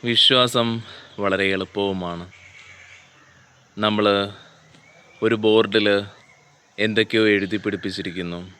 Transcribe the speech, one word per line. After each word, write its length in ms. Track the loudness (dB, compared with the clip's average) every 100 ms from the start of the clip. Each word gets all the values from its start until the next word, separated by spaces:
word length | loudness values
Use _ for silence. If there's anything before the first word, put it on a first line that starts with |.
വിശ്വാസം 760 | 0 2 4 4 2 2 -2 -4 -8 -20 -20 -6
വളരെ 260 | -2 0 0 -2
എളുപ്പവുമാണ്. 680 | -4 -4 -2 -4 -6 -10 -14 -20 -20 -20 -20 -20 -20 -20 _ _ _ _ _ _ _ -2
നമ്മൾ 540 | -2 2 2 2 -2 -8 -20 _ _ -20 _ -20 _ -4 -2
ഒരു 100 | 2
ബോർഡിൽ 520 | 4 4 4 2 2 2 -2 -18 _ _ _ _ _ -4
എന്തൊക്കെയോ 480 | -2 0 0 2 4
എഴുതി 300 | 2 0 -4
പിടിപ്പിച്ചിരിക്കുന്നു. 960 | -4 -6 -8 -8 -10 -8 -8 -10 -14 -20